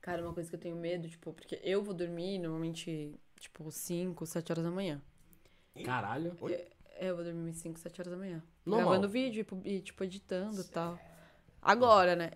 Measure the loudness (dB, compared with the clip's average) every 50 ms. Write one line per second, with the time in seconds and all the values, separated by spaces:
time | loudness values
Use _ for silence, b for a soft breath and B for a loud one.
0 | -6 -4 -4 -4 -4 -4 -6 -6 -6 -6 -8 -8 -8 -8 -8 -6 -4 -4 -4 -4
1 | -4 -8 -12 -12 -12 -12 -12 -12 -10 -10 -10 -6 -2 0 0 0 0 -2 -4 -4
2 | -4 -4 -4 -4 -4 -4 -4 -4 -4 -4 -4 -2 -2 -4 -4 -6 -6 -6 -6 -6
3 | -6 -8 -12 -16 -20 -20 _ -20 -20 -20 _ -14 -12 -12 -10 -10 -6 -4 -2 -2
4 | -2 -2 -4 -6 -8 -6 -4 -6 -4 -2 -2 -2 -2 -2 -2 -2 -2 -4 -4 -6
5 | -8 -16 _ -20 -20 -20 b b b b b b b b b -10 -6 -4 -2 -2
6 | -2 -2 -4 -4 -4 -6 -6 -6 -6 -4 -4 -4 -6 -12 -18 _ -20 -20 -12 -6
7 | -4 -4 -4 -4 -4 -6 -6 -6 -6 -6 -8 -8 -10 -10 -12 -10 -12 -14 -12 -10
8 | -10 -8 -8 -8 -8 -8 -8 -8 -10 -14 _ _ _ 2 4 4 6 6 6 6
9 | 4 2 2 0 0 0 -2 -4 -6 -4 -8 -8 -4 -4 -4 -4 -4 -8 -8 -6
10 | -6 -6 -6 -10 -8 -4 -4 -4 -4 -4 -6 -6 -8 -6 -4 -4 -4 -4 -6 -10
11 | -14 -20 B B B B B B B B -20 0 6 6 8 8 10 10 12 12
12 | 10 8 6 4 2 -2 -6